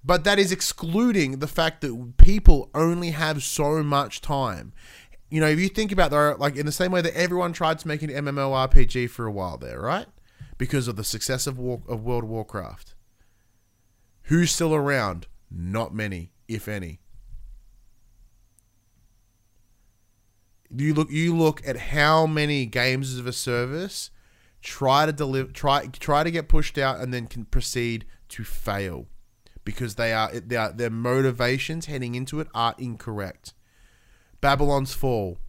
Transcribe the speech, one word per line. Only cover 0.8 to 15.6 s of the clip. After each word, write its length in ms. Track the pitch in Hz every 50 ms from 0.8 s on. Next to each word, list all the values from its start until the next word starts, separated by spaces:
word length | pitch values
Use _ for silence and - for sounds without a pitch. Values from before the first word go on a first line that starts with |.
| - 160 165 214 240 247 220 196 156 131 135 135
the 80 | 143
fact 320 | 143 - - 160 160 - -
that 380 | - 139 117 120 123 120 123
people 520 | - - - 104 214 - - 160 139 - - -
only 360 | 147 160 165 170 175 175 170
have 320 | 156 147 165 156 156 143 127
so 380 | - - - 147 143 156 160
much 380 | 151 147 143 139 143 117 - -
time. 540 | - - 147 139 135 117 95 80 57 - - - - - - - - - - - - -
You 100 | 147 151
know, 80 | 160
if 120 | 156 151 156
you 100 | 185 190
think 220 | 190 214 220 202
about, 200 | 202 190 175 147
the, 240 | 143 147 147 147 143
like, 180 | - 143 147 143
in 80 | 135 147
the 60 | 147
same 200 | 151 - 185 180
way 100 | 185 180
that 140 | 170 165 -
everyone 380 | 160 175 175 180 180 180 175 165
tried 260 | - 175 160 160 156
to 80 | -
make 140 | 160 151 147
an 80 | 156 151
M 180 | 131 151 147
M 100 | 143 139
O 140 | 143 139 135
R 160 | 135 131 131
P 180 | 131 - - 131
G 220 | 127 - 127 123
for 180 | 117 - - 117
a 60 | 110
while 260 | 104 101 92 90 67
there, 220 | 62 62 62 60 64
right? 280 | 90 120 160 196 - - _ - _ _ _ _ - - -
Because 300 | - 120 - - 139 123
of 100 | 120 110
the 60 | 98 104
success 440 | - - 110 - - 131 123 -
of 100 | 143 135
War, 240 | 127 127 127 123 120 -
of 160 | - 120 110 110
World 200 | 123 123 120 113
of 60 | 110
Warcraft. 680 | 113 113 107 - - 104 85 58 - - - - - - _ _ _ _ _ _ _ _ _ _ _ _ _ _ _ _ _ _ _ _ _ _ _ _ -
Who's 280 | - 151 170 175 147
still 240 | - - 170 160 156
around? 520 | 151 143 139 143 131 110 98 87 85 - - - - _ _
Not 440 | - 87